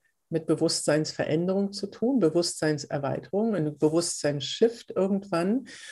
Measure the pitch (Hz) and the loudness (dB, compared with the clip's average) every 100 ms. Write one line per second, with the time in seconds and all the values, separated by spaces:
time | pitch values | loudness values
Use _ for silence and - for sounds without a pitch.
0 | _ _ - 160 160 156 160 - - 151 | _ _ -6 -4 0 2 2 0 2 2
1 | 156 - - 156 180 190 196 202 202 - | 0 -2 0 2 2 0 0 -4 -10 -2
2 | 226 269 185 165 170 - 156 147 135 147 | 0 4 4 2 0 0 0 0 -2 -4
3 | 135 131 - 196 226 190 151 147 156 165 | -2 -4 -2 -2 0 0 -2 2 2 2
4 | 170 - 147 147 135 - 226 233 - - | 0 -2 -2 -2 -4 2 2 2 -6 -2
5 | 190 196 196 170 180 254 - - - | 0 0 -2 -2 0 -2 -4 -18 -18